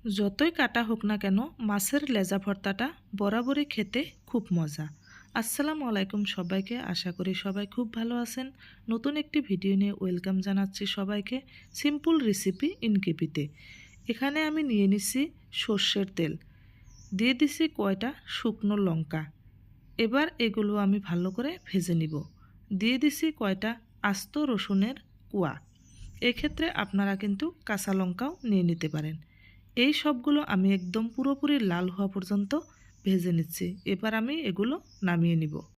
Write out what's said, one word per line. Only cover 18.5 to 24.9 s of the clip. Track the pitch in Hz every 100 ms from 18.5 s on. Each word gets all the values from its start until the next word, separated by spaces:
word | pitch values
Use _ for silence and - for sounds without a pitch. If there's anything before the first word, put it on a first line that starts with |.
| 220 202 208
লঙ্কা। | 190 160 160 160 151 - - - - - - -
এবার | 226 262 - -
এগুলো | 226 220 208 208
আমি | 196 202
ভালো | 196 175 185
করে | 190 269 359 -
ভেজে | 196 170 170
নিব। | 156 156 - - - - -
দিয়ে | 190 220 254
দিছি | 294 285 320
কয়টা | 302 208 190 220 240 - -
আস্ত | 202 190 - 294 294
রসুনের | 208 - 196 214